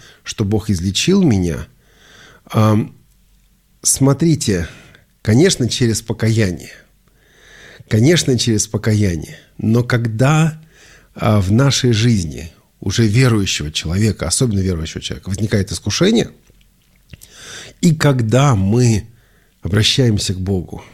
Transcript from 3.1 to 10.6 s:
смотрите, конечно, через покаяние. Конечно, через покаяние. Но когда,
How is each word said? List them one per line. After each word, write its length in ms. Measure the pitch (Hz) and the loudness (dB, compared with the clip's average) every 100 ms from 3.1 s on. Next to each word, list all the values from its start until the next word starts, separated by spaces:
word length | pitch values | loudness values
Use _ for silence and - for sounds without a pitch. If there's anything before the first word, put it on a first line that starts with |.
| _ _ _ _ _ _ _ | _ _ _ _ _ _ _
смотрите, 840 | - - 135 139 170 151 - 92 85 - - - _ _ | -6 0 0 2 0 0 0 -4 -4 -12 -20 -20 _ _
конечно, 480 | - 117 185 - 117 | 0 4 4 2 -4
через 320 | - 120 101 | -2 -2 -2
покаяние. 720 | - 110 113 110 98 85 - - _ _ _ _ _ _ - - - - - | -6 -4 0 0 0 -4 -12 -20 _ _ _ _ _ _ -20 -20 -20 -20 -2
Конечно, 500 | 110 131 170 143 120 | 2 4 2 2 0
через 300 | 120 107 - | 0 -2 -2
покаяние. 720 | 107 113 107 101 82 76 - _ - | -4 0 0 0 -2 -8 -18 _ -6
Но 260 | 104 117 | 0 0
когда, 800 | 120 123 117 110 131 156 160 156 | 2 -2 -2 0 2 2 0 -2